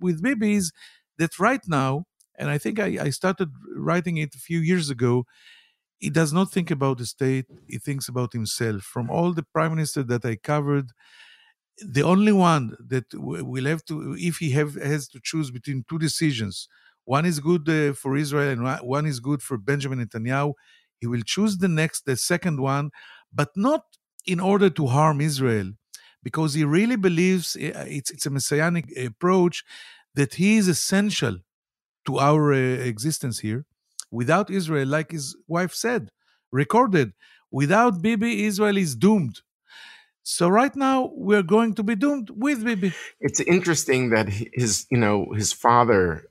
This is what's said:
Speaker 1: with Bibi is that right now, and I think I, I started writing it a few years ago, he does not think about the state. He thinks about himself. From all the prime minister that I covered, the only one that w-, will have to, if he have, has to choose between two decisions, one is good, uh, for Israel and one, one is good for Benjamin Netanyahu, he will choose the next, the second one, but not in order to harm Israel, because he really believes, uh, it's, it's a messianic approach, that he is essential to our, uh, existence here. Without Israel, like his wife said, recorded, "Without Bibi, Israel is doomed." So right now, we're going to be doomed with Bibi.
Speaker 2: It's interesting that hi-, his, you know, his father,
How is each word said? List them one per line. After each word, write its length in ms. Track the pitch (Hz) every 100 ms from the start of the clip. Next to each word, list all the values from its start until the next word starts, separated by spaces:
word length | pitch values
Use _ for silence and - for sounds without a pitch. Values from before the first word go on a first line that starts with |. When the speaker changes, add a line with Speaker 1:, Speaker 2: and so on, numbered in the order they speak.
Speaker 1:
with 200 | 180 156
Bibi 340 | 214 254 214
is 180 | 208 175 - - _ _ -
that 200 | 160 -
right 240 | 202 269 -
now, 380 | 147 135 139 180 _ _ -
and 140 | 143
I 80 | 147
think 220 | - 214
I, 180 | 202 -
I 100 | 143
started 400 | 131 185 190 175 127 - -
writing 400 | 143 175 175 160
it 180 | 151
a 40 | 127
few 200 | - 170
years 320 | 160 180 147
ago, 340 | 127 123 123 120 _ - - _ _ _ _
he 100 | 151
does 220 | 151 156
not 180 | 165 190
think 200 | - 170
about 280 | 151 139 131
the 80 | 117
state. 400 | - 131 131 127 - -
He 100 | 127
thinks 300 | - 139 123
about 240 | 123 123
himself. 500 | 120 107 - 117 104
From 260 | - - 120
all 240 | - 175
the 120 | 170
prime 260 | - 160 160 160
minister 260 | 151 -
that 220 | 127 120
I 120 | 123 110
covered, 540 | - 147 143 143 131 _ _ - - _ _ _ _ -
the 240 | 208 135
only 300 | 156 185 214
one 440 | 202 175 160 117 - 120
that 220 | 131 120
w-, 320 | 151 135 85
will 220 | 127 127
have 200 | 131 160 -
to, 280 | 156 135 165
if 180 | 175 160
he 140 | 160
have, 240 | 135 151
has 340 | 143 143 147 131
to 120 | 120
choose 280 | - 160 143
between 340 | 123 147 135 117
two 100 | 160
decisions, 680 | 156 - 160 120 107 - - _ _ _
one 200 | - 135
is 160 | 170 151
good, 260 | 147 175 151
uh, 260 | 156 147
for 220 | 139 139 139
Israel 340 | 147 143 143
and 120 | 127
one, 160 | 131 135
one 260 | 123 139 156
is 120 | 127
good 240 | 123 147
for 140 | - 123
Benjamin 480 | 101 143 139 131
Netanyahu, 480 | 117 113 113 135 143 139 _ _ _ _
he 60 | 117
will 140 | 120
choose 360 | 110 - 214 190
the 100 | 190
next, 360 | 156 156 -
the 120 | - 127
second 440 | - 175 185 147
one, 300 | 131 139 147 - - - _
but 180 | 113 143 -
not 260 | 226 311 - _ _ _
in 140 | - 175
order 320 | 185 196 196
to 160 | 170 139
harm 340 | 131 156 143
Israel, 520 | 156 139 131 110 95 107 _ - - _
because 320 | - - 160
he 100 | 143
really 320 | 147 160 226 247
believes, 600 | 185 170 185 185 156 -
uh, 280 | 151 - 139
it's, 220 | 147 -
it's 160 | 147 151
a 40 |
messianic 560 | 139 - 147 165 170 123 -
approach, 680 | 123 113 180 190 175 - - - - - _
that 200 | 135 139
he 220 | - 190 220
is 120 | 190
essential 720 | 156 - 190 208 - 131 92 - _ _ _ _ _ -
to 120 | 131
our, 340 | 139 156 147
uh, 40 | 135
existence 840 | 127 127 127 107 143 151 131 110
here. 240 | 110 113 151 _ _ - -
Without 380 | 117 123 170 208
Israel, 360 | 196 160 151 135
like 240 | 147 156
his 260 | 160 135 - -
wife 240 | 170 180
said, 380 | - 226 240 110 _ _ _ _
recorded, 600 | 127 143 220 254 180 117 - _ _ _
"Without 520 | 131 143 196 247 180
Bibi, 420 | 190 233 233 208
Israel 320 | 214 190 208 202
is 180 | 175
doomed." 460 | 120 185 214 135 - _ _ _ - - - _ _
So 240 | - - 170
right 260 | 202 269 277
now, 340 | 269 269 254
we're 280 | - 180 208
going 320 | 170 208 233
to 80 | 202
be 140 | 208 220
doomed 340 | 285 285 214
with 340 | 208 269 269
Bibi. 280 | 220 214 185 - - -
Speaker 2:
It's 200 | 143 -
interesting 720 | - 180 170 156 - 127 123
that 180 | 113 101
hi-, 220 | 98 -
his, 340 | - 120 101 -
you 80 | 123
know, 340 | 107 104 -
his 180 | 104 101
father, 760 | - 123 120 120 104 90 80 -